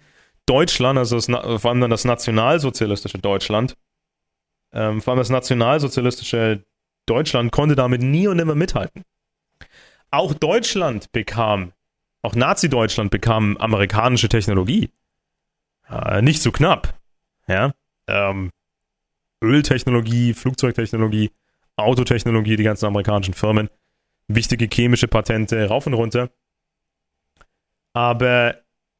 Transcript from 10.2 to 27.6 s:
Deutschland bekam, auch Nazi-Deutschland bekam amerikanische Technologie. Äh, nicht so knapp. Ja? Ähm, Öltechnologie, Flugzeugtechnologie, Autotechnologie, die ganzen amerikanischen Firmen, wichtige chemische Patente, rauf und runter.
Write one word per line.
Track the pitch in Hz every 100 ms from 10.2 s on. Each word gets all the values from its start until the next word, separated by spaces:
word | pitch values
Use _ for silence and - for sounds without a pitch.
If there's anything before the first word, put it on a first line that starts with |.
| 175
Deutschland | 147 156 220 226 196 165 107 -
bekam, | 117 104 110 110 101 90 - _ _ _ _
auch | 113 120
Nazi-Deutschland | 135 196 170 131 113 - 104
bekam | 98 117 110 107 104
amerikanische | 113 107 98 104 120 123 104
Technologie. | 113 104 95 92 196 - _ _ _ _ _ _ _ _ _ -
Äh, | 117 - 98
nicht | 123 -
so | 117
knapp. | - 156 151 - - - _ _ _ -
Ja? | 92 135 - _ _ -
Ähm, | 101 98 98 92 - _ _ _ _ _ _ _ _
Öltechnologie, | 113 143 143 127 - 120 113 120 120
Flugzeugtechnologie, | 113 131 127 127 117 113 113 110 107 104 - _ _ _
Autotechnologie, | - 107 127 123 120 120 113 104
die | 110
ganzen | 107 104 107
amerikanischen | 101 98 104 95
Firmen, | 92 107 107 107 - _ _ _ _ -
wichtige | 107 - 117 117
chemische | - 120 120 117
Patente, | 110 - 113 107 113 104
rauf | 120 147
und |
runter. | 120 113 120 127 _ _ _ _ _ _ _ _ _ _ _ _ _